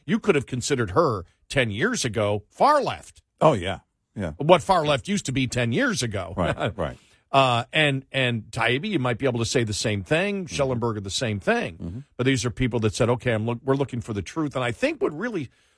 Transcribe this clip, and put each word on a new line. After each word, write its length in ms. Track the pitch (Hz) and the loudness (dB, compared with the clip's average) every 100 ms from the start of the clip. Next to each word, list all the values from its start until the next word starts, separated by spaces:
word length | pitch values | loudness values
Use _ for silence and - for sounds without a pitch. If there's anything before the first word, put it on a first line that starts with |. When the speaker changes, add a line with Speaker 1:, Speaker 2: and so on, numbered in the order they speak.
| - | -4
Speaker 1:
you 140 | 220 | 0
could 160 | 202 151 | 2 2
have 100 | - | 0
considered 460 | 127 - 135 107 | -4 -2 0 0
her 340 | 101 165 104 - _ - | 2 2 0 -6 _ -4
ten 220 | - 117 | 0 0
years 340 | 101 208 226 127 | 0 -2 -2 -4
ago 380 | 110 104 104 - | 0 0 -2 -4
far 340 | - 247 294 | 2 4 4
left. 400 | 247 85 - - _ - | 2 -6 -12 -20 _ 2
Speaker 2:
Oh, 120 | 160 | 4
yeah. 260 | 113 87 90 - _ _ - | 4 0 -6 -10 _ _ -6
Yeah. 180 | 87 78 | -6 0
Speaker 1:
What 240 | 147 175 | 6 6
far 240 | - 185 151 | 6 2 2
left 220 | 139 - | 0 -2
used 200 | 202 - | -4 -2
to 40 | |
be 160 | 131 127 | -2 -2
ten 240 | 131 120 | 0 0
years 320 | 143 269 175 | 2 0 0
ago. 300 | 117 98 87 95 | -4 -4 -6 -2
Speaker 2:
Right, 380 | 82 - - | -2 0 -2
Speaker 1:
<laughs> 40 | - | -2
Speaker 2:
right. 200 | 76 62 _ _ _ | -6 -6 _ _ _
Speaker 1:
Uh, 340 | 139 131 117 120 | 4 4 4 0
and, 340 | 160 151 135 - | 0 2 0 -4
and 320 | 135 123 117 - | -2 -2 -2 -4
Taibbi, 400 | - 113 127 214 | -2 0 0 -2
you 100 | 175 | -2
might 180 | 127 117 | -2 -2
be 80 | 135 | -2
able 140 | 120 | 0
to 60 | 113 | 0
say 180 | 131 | 0
the 80 | 107 | 0
same 300 | 104 117 101 | -2 -2 -4
thing. 420 | 92 156 202 196 165 | 0 0 0 -4 -6
Speaker 2:
Mm-hmm. 160 | 156 | -2
Speaker 1:
Shellenberger, 400 | 135 123 117 107 | -2 0 -2 -4
the 80 | 98 | -6
same 300 | - 120 104 | -4 -2 -2
thing. 380 | - 233 139 85 | 0 0 -2 -8
Speaker 2:
Mm-hmm. 220 | 85 107 - - | -10 -10 -10 -2
Speaker 1:
But 80 | 135 | 0
these 180 | 131 | 2
are 60 | 123 | 0
people 300 | - 127 117 | -2 -2 0
that 120 | 110 - | 0 2
said, 120 | 117 | 2
"Okay, 220 | 113 127 | 0 0
I'm 140 | 107 113 | -2 -2
look, 140 | 120 | -4
we're 120 | 135 139 | 0 0
looking 260 | 139 120 | -2 -6
for 120 | 113 | -6
the 80 | 101 | -6
truth." 340 | 90 165 147 127 | -6 -4 -4 -2
And 80 | |
I 80 | 120 | -4
think 300 | 107 269 330 | -2 -2 0
what 160 | 381 147 | -4 -4
really 320 | 240 202 123 _ _ | -6 -6 -8 _ _